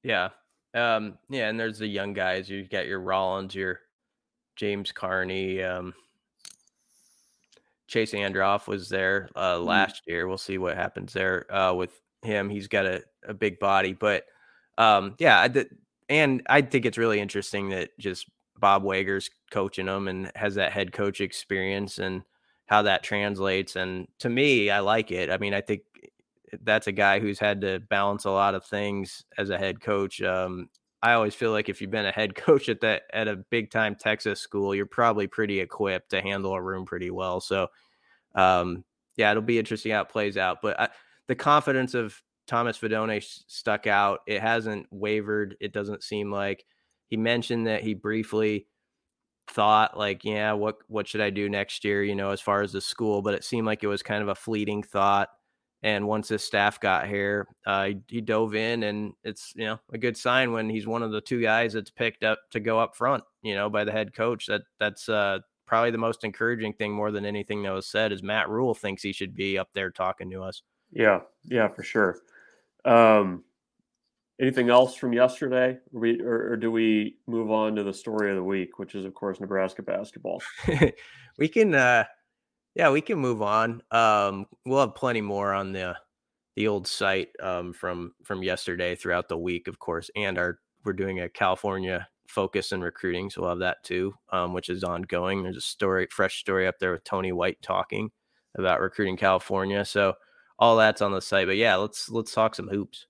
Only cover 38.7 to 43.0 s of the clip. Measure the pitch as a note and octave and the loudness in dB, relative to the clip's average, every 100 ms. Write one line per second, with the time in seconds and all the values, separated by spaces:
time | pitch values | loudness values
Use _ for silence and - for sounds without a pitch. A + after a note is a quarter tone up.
38.7 | F2 - _ _ - G#2+ G#2+ A2 A#2 A2 | -4 -10 _ _ 2 2 4 2 0 0
39.7 | A2 A2 G#2 - A2+ G#2 G2 F#2 F2+ G#2+ | -4 -2 -2 -2 -2 -2 0 -2 0 -4
40.7 | - A2+ - _ _ - B2+ D3+ D3 D3 | -2 -2 -4 _ _ -6 -2 4 4 4
41.7 | C3 B2+ B2 A2 - _ _ - A#2 A#2+ | 0 0 -2 -4 -8 _ _ -4 0 0
42.7 | G#2+ A2 A2 | -2 -2 0